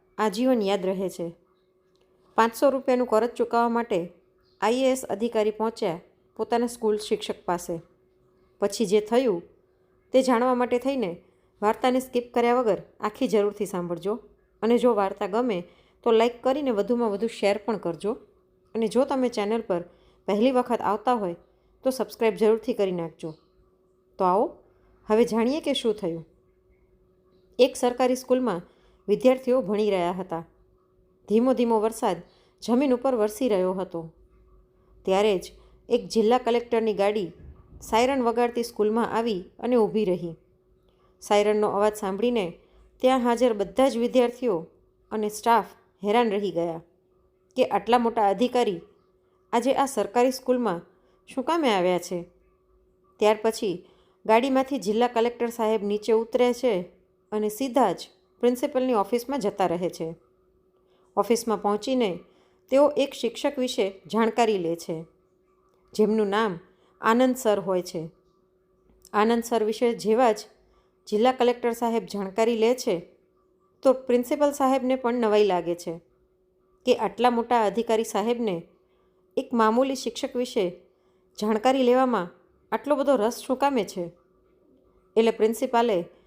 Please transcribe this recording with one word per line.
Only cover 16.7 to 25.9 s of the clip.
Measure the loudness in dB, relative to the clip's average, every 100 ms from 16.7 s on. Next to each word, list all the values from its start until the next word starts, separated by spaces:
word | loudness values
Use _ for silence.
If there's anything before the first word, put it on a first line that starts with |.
વધુમાં | -2 0 0 0
વધુ | -2 -4
શેર | 0 0 0
પણ | -2 -4
કરજો. | -6 -6 -6 -8 -12 _ _ _ _
અને | -4 0
જો | 0
તમે | 0 0 -2
ચેનલ | -2 -2 -4
પર | -2 -4 -4 _ _ _ -2
પહેલી | 2 2
વખત | 2 0 -2
આવતા | -2 -2 0 0
હોય | -2 -8 _ _ _ _
તો | -4
સબસ્ક્રાઇબ | -4 -6 -2 -2 2
જરૂરથી | 2 2 -2
કરી | -2 -2 -2
નાખજો. | -6 -10 -14 -14 _ _ _ _ _ _ _ 0
તો |
આવો | 2 4 0 -4 _ _ _ _ 0
હવે | 2
જાણીએ | 4 2 0 0
કે | -2
શું | -2 -2